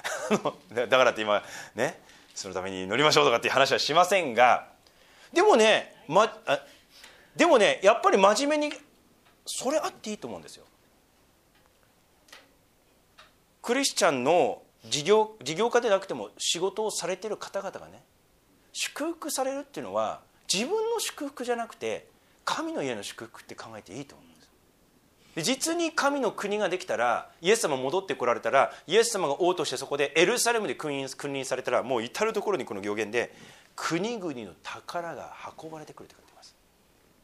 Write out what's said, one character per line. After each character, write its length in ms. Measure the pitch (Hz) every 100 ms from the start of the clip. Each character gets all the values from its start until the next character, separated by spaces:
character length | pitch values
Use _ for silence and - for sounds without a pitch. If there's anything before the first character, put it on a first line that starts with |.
<laughs> 280 | - - -
あ 40 |
の、 240 | 202 147 - -
だ-、 140 | 107 113
だ 100 | 131
か 60 |
ら 80 | 120
っ 20 |
て 80 | 110
今 220 | 107 101 - - - 104
ね、 240 | 143 185 - - - -
そ 120 | 98
の 60 |
た 80 | 92
め 100 | 95
に 120 | 95
祈 140 | 95 117
り 60 |
ま 80 | 151
し 60 | 151
ょ 40 |
う 40 | 147
と 60 |
か 60 | 117
っ 20 |
て 80 | 113
い 20 |
う 40 |
話 180 | 131 135
は 80 | 113
し 140 | -
ま 100 | 156 180
せ 160 | 196
ん 120 | 151
が、 340 | 110 123 101 - - _ _ _ - -
で 100 | -
も 140 | 415 277
ね、 400 | 220 156 - - -
ま-、 160 | 165 220 - -
あ、 160 | 143 - - _ - - - _ -
で 100 | 330
も 120 | 262
ね、 220 | 180 131
や 100 | 196
っ 80 | 233
ぱ 100 | 381
り 60 | 302
真 300 | 190 214 285
面 120 | 302
目 100 | 294
に 40 | - - _ _ _ _ _ -
そ 240 | - 240
れ 80 | 302
あ 100 | 359
っ 40 |
て 180 | - 220
い 40 |
い 40 | 208
と 100 | 123
思 100 | 90
う 20 |
ん 40 |
で 60 | 76
す 80 | -
よ。 80 | 76 _ _ _ _ _ _ _ _ _ _ _ _ _ _ _ _ - _ _ _ _ _ _ _ _ - _ _ _
ク 120 | -
リ 120 | 262 269
ス 80 |
チ 120 | - 185
ャ 60 |
ン 120 | 135
の 380 | 127 175 120 90 - _ 113
事 180 | 131
業、 320 | 147 214 214 -
事 140 | 131 160
業 140 | 233
家 120 | 240
で 80 | 233
な 100 | 196
く 60 | -
て 80 |
も 160 | 143 101 -
仕 220 | - 175
事 260 | 190 190 214
を 60 |
さ 140 | - 170
れ 120 | 185
て 100 | 220
る 100 | 196
方 240 | - 196
々 180 | 196 -
が 80 | 80
ね、 140 | 104 _ _ _ _ _ _ _
祝 400 | - - - 311
福 180 | 330 311
さ 140 | 277
れ 100 | 262
る 60 | 277
っ 20 |
て 160 | 285 -
い 40 |
う 40 | 107
の 60 |
は、 280 | 101 107 76 _ _ -
自 140 | 180 254
分 240 | 440 440
の 80 | 466
祝 280 | - - 285
福 160 | -
じ 80 | 247
ゃ 40 | 233
な 120 | 226
く 80 | -
て、 320 | 110 98 - _ _ _ -
神 260 | - 320
の 100 | 320
家 140 | 139 110
の 80 |
祝 220 | 101 - 113
福 160 | -
っ 20 |
て 120 | - -
考 200 | 113 107
え 40 |
て 160 | 92 110
い 40 |
い 40 | 139
と 100 | -
思 80 |
う 40 | -
ん 80 | _
で 60 |
す。 80 | _ _ _ _ _ _ _ _ _ -
で、 60 |
実 340 | 165 269 320 339
に 160 | 330
神 300 | - 277 285
の 100 | 220
国 260 | - 202 208
が 120 | 190
で 80 | 180
き 80 | -
た 100 | 110
ら、 340 | 120 104 - -
イ 100 | 165
エ 40 | 220
ス 80 |
様 120 | 185 131
戻 240 | 131 175
っ 60 | 190
て 100 | 131
こ 120 | 123
ら 60 |
れ 60 | 110
た 120 | 113
ら、 220 | 135 117 - -
イ 100 | 202
エ 80 |
ス 80 | 226
様 160 | 196 160
が 140 | 139
王 120 | 180
と 120 | 175 143
し 40 |
て 80 | 123
そ 80 | -
こ 100 | 143
で 160 | 139 160
エ 100 | 175
ル 140 | 240
サ 140 | 233
レ 60 | 233
ム 80 | 185
で 80 | 120
君 220 | 151 139
臨、 120 | 135
君 240 | - 143
臨 100 | 139
さ 140 | 127 127
れ 60 |
た 80 | 131
ら、 120 | 120
も 140 | 113 123
う 60 |
至 200 | 117 -
る 80 | 220
所 220 | 208 202 185
に 100 | 117
こ 80 |
の 80 | 104
行 140 | 101 104
言 160 | 104
で、 240 | 120 - - - - - -
国 420 | - 165 214 240
々 160 | 175
の 200 | 123 101 -
宝 520 | - - - 175 170 127
が 200 | 90 - - -
運 80 | 156
ば 100 | 156
れ 60 | 147
て 80 |
く 100 | -
る 40 | 95
っ 20 |
て 60 | -
書 60 |
い 40 | _
て 80 | _
ま 80 |
す。 120 | - _ _ _ _ _ _ _